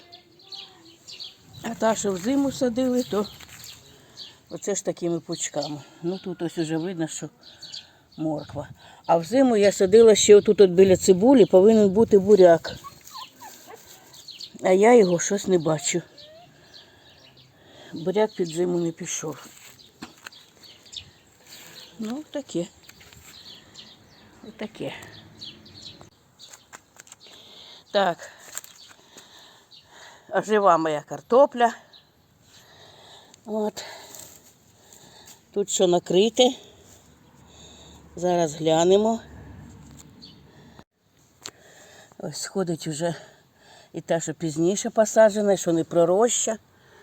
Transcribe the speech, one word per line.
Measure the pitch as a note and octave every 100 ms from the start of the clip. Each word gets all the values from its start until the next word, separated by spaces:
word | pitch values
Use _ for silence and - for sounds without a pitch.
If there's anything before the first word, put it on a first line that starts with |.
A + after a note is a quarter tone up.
| - - _ _ - F4+ F#4 F4+ E4+ - - - - - - -
А | A3+ A3+
та, | A3 G#3+
що | G#3
взиму | F#3+ G3+ C#4 C#4
садили, | B3+ B3+ A#3 B3+ B3
то | B3+ G3 G3+ - - - - - - - _ - - - _
оце | E3+ - F#3+
ж | -
такими | E3 F3 E3+
пучками. | - E3 - D3+ D3 D3 - -
Ну, | E3+ F#3+
тут | G3 E3+
ось | E3 -
уже | D#3 D#3+
видно, | F3 E3+ D#3+
що | - D3+ _ - - - - - _ _ -
морква. | D#3 D3+ - C#3+ C#3+ - - - -
А | E3+
взиму | E3 B3+ C4 A3
я | G3+
садила | - F#3+ A3 A3+ G3+
ще | - G#3
отут | G#3 G#3
от | F#3+
біля | F3 F#3+ F3+
цибулі, | - F3+ A#3 C#4 F3+
повинен | F#3 G3+ A3 G3+
бути | F#3 A3+ G3+
буряк. | F#3+ G3+ F3+ E3 - C3 C6+ C6+ - C6 B5+ C6+ A5+ G5 - - - - - - - - - -
А | F#3+
я | F#3+ G#3+ B3
його | F#3 E3+
щось | - G3+ -
не | F3+
бачу. | D#3+ D#3 - E3+ - - D5+ D#5+ - _ _ - - _ _ _ _ _ _ _ _ - -
Буряк | - E3 F#3+ G#3+
під | - E3+
зиму | D#3+ F3+ F3
не | E3+
пішов. | - E3 - D3+ C#3 - - - - - _ - _ - - _ _ - - _ - - _ _ _ _ - - - - -
Ну, | A3 C4 D4+
таке. | D4 - E3 F3 _ - - - - - - - - _ - - - _ _ _ _ A3
Отаке. | - G#3+ - C#3+ - - - - - - - - - - - - _ _ _ - - _ - _ - - - - - - - - - _
Так. | G3+ F#3 E3 - - - - - - - _ _ - - - - _ _ - _ - - - -
А | F#3+
жива | F3+ G#3+ G3 E3
моя | D#3+ D3
картопля. | - C#3+ - A#3+ C#4+ A#3+ A#3 - _ - _ _ _ _ _ _ _ - - - - - _ _ -
От. | G#3+ G#3 - - - - - - - _ _ _ _ _ - - - - - _
Тут | G3+ G3
що | - F#3
накрите. | F3 - F3 G3 - B3+ C4+ - _ _ _ _ _ _ _ _ - - - - - - -
Зараз | F3 F3 E3 D#3
глянемо. | D#3+ D#3+ F3 G3 G#3+ A3+ - - - - - - - - - - - - _ - - - _ _ _ _ _ _ - - _ - - - - -
Ось | E3+ C#3+
сходить | - G3 F3 D#3+ E3
вже | D3 E3+ D#3 - _ _ _ _ - _
і | E3
та, | - E3+
що | D#3+
пізніше | D3 E3 D3+ E3+ G3+ A#3
посаджена, | - G#3+ A3+ A3 G#3 G#3 F#3
що | F3
не | E3
пророща. | D#3+ E3+ E3+ F#3 A#3 - - G#3+ _ _ _ _